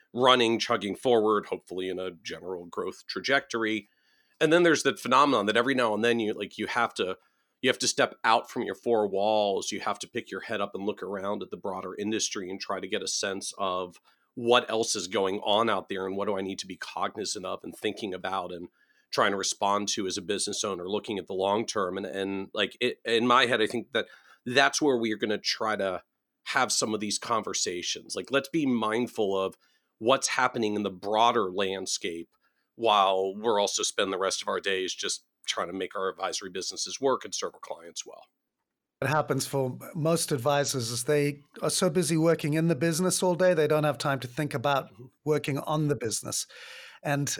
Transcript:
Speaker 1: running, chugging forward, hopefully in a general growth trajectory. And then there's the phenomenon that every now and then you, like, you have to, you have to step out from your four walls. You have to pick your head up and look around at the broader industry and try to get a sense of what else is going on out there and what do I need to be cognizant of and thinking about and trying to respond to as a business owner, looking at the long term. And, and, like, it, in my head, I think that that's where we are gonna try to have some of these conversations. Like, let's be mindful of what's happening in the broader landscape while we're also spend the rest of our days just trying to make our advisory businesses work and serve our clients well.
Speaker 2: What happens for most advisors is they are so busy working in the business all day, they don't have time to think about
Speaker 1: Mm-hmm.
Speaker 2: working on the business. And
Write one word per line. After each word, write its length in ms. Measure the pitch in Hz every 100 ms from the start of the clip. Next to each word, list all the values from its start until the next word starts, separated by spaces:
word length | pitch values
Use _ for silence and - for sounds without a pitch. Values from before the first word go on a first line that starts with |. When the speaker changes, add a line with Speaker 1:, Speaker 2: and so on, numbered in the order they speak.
| _
Speaker 1:
running, 460 | 117 127 127 113 113
chugging 380 | - 113 101 92
forward, 500 | 131 120 107 104 -
hopefully 420 | 92 - 90 92
in 120 | 92
a 100 | 92 85
general 420 | 104 85 87 90 87
growth 400 | 101 92 - -
trajectory. 800 | 95 110 139 - 117 110 110 - _ _ _ _ -
And 100 | 160
then 120 | 170
there's 180 | 170 147
the 160 | 139 117
phenomenon 480 | 120 127 143 123 101
that 120 | 107
every 180 | 123 131
now 180 | 117
and 100 | 107
then 160 | 117 117
you, 140 | 107
like, 240 | - 104 -
you 80 | 104
have 300 | 120 117 -
to, 220 | 92 92 _ _ _ _
you 80 | 127
have 80 | 123
to 80 | 123
step 280 | - 127 -
out 260 | 117 113 -
from 140 | 127
your 100 | 95
four 340 | 98 120 117 104
walls. 640 | 95 104 107 104 95 -
You 80 | 101
have 180 | - 101
to 100 | -
pick 220 | 120 -
your 100 | 95
head 200 | - 107
up 100 | 101
and 100 | 98
look 200 | 101 95
around 400 | 95 101 98 101
at 80 | 92
the 60 | 92
broader 360 | 101 92 92 92
industry 540 | 104 110 - 107 90
and 100 | 95
try 200 | - 95
to 80 | 95
get 160 | 101
a 40 | 95
sense 460 | - 101 95 - -
of 380 | 98 92 90 - _ _ _
what 340 | - 117 123 -
else 240 | 110 113 107
is 100 | 90
going 340 | 104 95 101
on 260 | - 104 113
out 180 | 98 -
there 200 | 95 95
and 100 | 98
what 100 | 101
do 80 | 98
I 60 |
need 160 | 95 98
to 80 | 95
be 100 | 90
cognizant 680 | - - 98 110 98 101 92
of 140 | 92
and 140 | 90 -
thinking 380 | 110 101 104 92
about 360 | 95 95 90
and 180 | 87 87 _ _ _ _
trying 200 | - 107
to 60 | 98
respond 500 | 95 - 101 101 101
to 180 | - 95
as 140 | 98
a 20 |
business 420 | - 98 101 98
owner, 240 | 104 90 90
looking 300 | 104 110 101
at 80 | 85
the 80 |
long 320 | 95 98 101 113
term. 320 | 110 90 95
And, 80 | 98
and, 420 | 95 98 98 95
like, 240 | - 98 -
it, 200 | 123 -
in 220 | - 117 123
my 220 | 123 123
head, 120 | 120
I 60 | 107
think 260 | 120 101
that 120 | 113 - - _ _ -
that's 340 | 123 139 -
where 180 | 147 123
we 140 | 113
are 60 | 107
gonna 220 | 110 104
try 360 | - - 110 104
to 280 | 98 90 - _ _ _
have 280 | - 139 123
some 220 | - 113
of 60 | 107
these 180 | 104 98
conversations. 1000 | - 113 98 92 - 90 - - - 104
Like, 140 | 92
let's 200 | 135 135
be 180 | 165 139
mindful 680 | 120 110 110 120 - 101 98
of 200 | 95 - _ _ _ -
what's 300 | 113 135 -
happening 480 | - 127 131 107 104
in 80 |
the 80 | 101
broader 600 | 90 101 107 117 120 95
landscape 800 | 92 98 95 95 - 98 85 82 _ _ _ _ -
while 580 | 113 104 95 95 98 98
we're 240 | 113 104
also 220 | 101 -
spend 320 | 101 - 98
the 60 | 92
rest 240 | 95 -
of 40 | -
our 120 | 95
days 340 | 98 95 90
just 300 | - 101 - _ _ -
trying 220 | - 87
to 40 |
make 220 | 95 92 101
our 120 | 95
advisory 440 | 90 92 80 98
businesses 500 | 92 87 92 - 90
work 240 | 135 123 101
and 80 |
serve 220 | - 90 -
our 40 |
clients 460 | - - 82 - -
well. 220 | - - _ _ _ _ _ _ -
Speaker 2:
What 100 | 135
happens 380 | 151 147 135 -
for 280 | 139 131 185 - 165
most 360 | 156 165 -
advisors 600 | 147 135 143 139 135 113
is 140 | 120 -
they 340 | 151 143 143 _ -
are 80 | 160
so 180 | - 185
busy 260 | 165 151 160
working 380 | 165 160 147
in 140 | 156 165
the 80 | 156
business 480 | 165 156 180 -
all 100 | 185
day, 220 | 170 185 165
they 100 | 147
don't 200 | 156 151
have 120 | 127
time 220 | 147 139
to 80 | 123
think 260 | - 147
about 400 | 139 139 139 170
Speaker 1:
Mm-hmm. 120 | - 123 _ 147
Speaker 2:
working 320 | 147 147 139
on 300 | - 156 147
the 80 | 123
business. 500 | 113 101 - - - - - - - -
And 320 | - 143 139